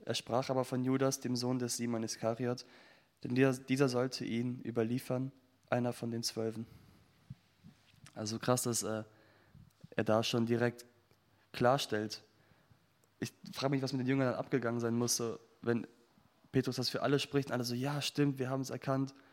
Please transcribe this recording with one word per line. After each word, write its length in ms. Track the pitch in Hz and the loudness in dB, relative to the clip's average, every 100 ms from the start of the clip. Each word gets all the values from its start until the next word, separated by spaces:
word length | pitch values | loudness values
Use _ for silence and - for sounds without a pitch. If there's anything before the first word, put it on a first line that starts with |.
Er 100 | - | -6
sprach 360 | 117 - 117 135 | -4 0 0 0
aber 140 | 131 | -2
von 200 | 123 127 | 0 0
Judas, 360 | 127 131 135 - | 2 2 2 0
dem 160 | 123 123 | -2 -2
Sohn 220 | 123 127 | 0 0
des 180 | 123 - | -2 -2
Simon 260 | 117 113 | -2 -2
Iskariot, 600 | 113 - 113 117 123 123 - - - - _ _ | -4 -2 -2 0 -2 -4 -8 -20 -20 -20 _ _
denn 100 | - | -2
dieser, 180 | 127 135 | 4 4
dieser 340 | 127 - 131 139 | 4 0 2 4
sollte 360 | 123 127 - | 2 -2 -4
ihn 360 | 123 117 123 123 | -4 -2 -2 -4
überliefern, 680 | 113 117 113 123 - 127 135 - _ _ - | -4 -2 0 -2 -2 -4 -4 -8 _ _ -2
einer 220 | 123 120 | 0 0
von 180 | 120 117 | -2 -4
den 120 | 117 | -4
Zwölfen. 440 | 113 113 113 110 117 - - - _ _ - - _ _ - - _ _ - | -4 -2 -4 -4 -10 -14 -20 -20 _ _ -20 -20 _ _ -20 -20 _ _ -18
Also 240 | 107 107 110 | -10 -6 -2
krass, 240 | - 123 | 2 2
dass, 200 | 123 110 | 2 -2
äh, 220 | 98 110 - - - - _ - - _ - | -2 -4 -6 -16 -20 -20 _ -20 -20 _ -8
er 100 | - | -2
da 180 | 110 110 | 4 4
schon 240 | 113 120 113 | 4 2 2
direkt 400 | 117 120 - - _ _ _ _ _ _ | 4 2 0 -14 _ _ _ _ _ _
klarstellt, 720 | - 120 139 - 107 110 - - _ _ _ _ _ _ _ _ - | 4 6 6 2 -2 -2 -8 -16 _ _ _ _ _ _ _ _ -10
ich 100 | 123 - - | -10 -10 -14
frage 180 | - 139 | -4 0
mich, 120 | 139 | 0
was 100 | 131 | -2
mit 80 | 135 | -2
den 80 | 123 | 0
Jüngern 180 | 139 127 | 2 2
dann 80 | - | 0
abgegangen 420 | - 135 117 120 | 0 0 0 0
sein 140 | 117 117 | 0 2
musste, 420 | 120 - 117 - - _ | 2 0 -2 -6 -12 _
wenn 240 | 117 117 - - _ _ _ _ _ | -2 -2 -2 -16 _ _ _ _ _
Petrus 260 | 135 127 123 | 0 0 -2
das 120 | 120 | -2
für 140 | - | 0
alle 160 | 123 139 | 2 2
spricht 300 | - 143 135 | 2 -2 0
und 60 | |
alle 100 | 123 | -2
so, 100 | 120 | -2
„Ja, 280 | 120 135 147 | -2 -2 -2
stimmt, 360 | - - 143 131 | -2 2 2 2
wir 120 | 127 | -2
haben 100 | 135 | -2
es 80 | 127 | -4
erkannt.“ 440 | 123 - 135 131 - - | -6 -2 0 0 -6 -20